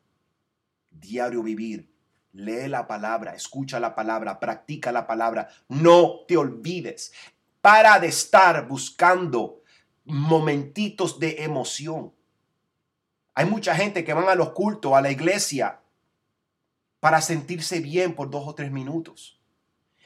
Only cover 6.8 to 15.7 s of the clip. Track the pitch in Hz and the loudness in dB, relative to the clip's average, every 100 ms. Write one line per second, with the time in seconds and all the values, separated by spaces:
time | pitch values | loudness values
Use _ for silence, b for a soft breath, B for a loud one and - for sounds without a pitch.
6.8 | 120 - - B B B _ _ 196 214 | -10 -14 -16 B B B _ _ 8 8
7.8 | 214 202 165 - - 196 180 156 123 131 | 8 6 4 -4 4 6 6 4 -2 -8
8.8 | - - 175 185 170 120 - - b b | -8 2 4 4 0 -4 -4 -10 b b
9.8 | b _ - 139 151 160 151 143 135 - | b _ -8 -4 2 2 2 -2 -4 -6
10.8 | 208 - 185 - 160 151 156 139 113 - | -6 -4 -6 -4 -6 -6 -8 -6 -8 -10
11.8 | 156 160 95 _ _ _ _ _ _ _ | -10 -10 -12 _ _ _ _ _ _ _
12.8 | _ _ _ _ _ 131 175 208 185 160 | _ _ _ _ _ -2 -2 -2 -2 -2
13.8 | 208 190 165 151 190 180 135 - 208 208 | -2 -4 -4 -2 2 2 0 -2 -4 -4
14.8 | 139 135 139 139 165 196 - 135 104 | 2 2 2 0 -2 0 -2 -4 -4